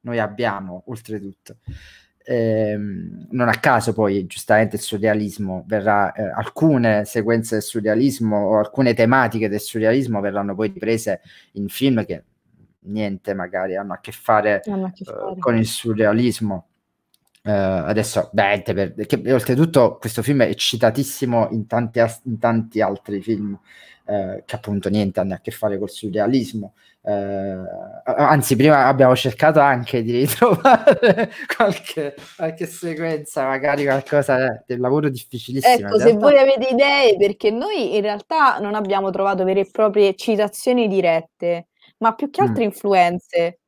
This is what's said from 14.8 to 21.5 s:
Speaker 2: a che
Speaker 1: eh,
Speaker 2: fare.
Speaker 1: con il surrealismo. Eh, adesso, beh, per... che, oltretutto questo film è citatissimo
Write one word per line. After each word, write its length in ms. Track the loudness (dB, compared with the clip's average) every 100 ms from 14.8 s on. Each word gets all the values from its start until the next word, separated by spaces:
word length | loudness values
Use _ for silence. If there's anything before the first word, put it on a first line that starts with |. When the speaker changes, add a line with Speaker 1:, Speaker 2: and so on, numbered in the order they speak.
| -6
Speaker 2:
a 40 |
che 120 | -10
Speaker 1:
eh, 80 | -16
Speaker 2:
fare. 240 | -12 -10 -4
Speaker 1:
con 160 | 0 0
il 120 | 0
surrealismo. 1000 | -4 -6 0 2 2 0 -2 -6 -6 _ _ _ _ _ _ _ _
Eh, 80 | -2
adesso, 800 | 0 0 -2 -2 -2 -2 -4 -2
beh, 280 | 0 2 0
per... 300 | -2 -2 -4 -6 -4
che, 160 | -4 2
oltretutto 680 | 0 2 2 4 4 4 2
questo 260 | -8 -4
film 180 | -2 2
è 100 | 2 0
citatissimo 960 | -4 2 0 0 -6 -4 -2 0 0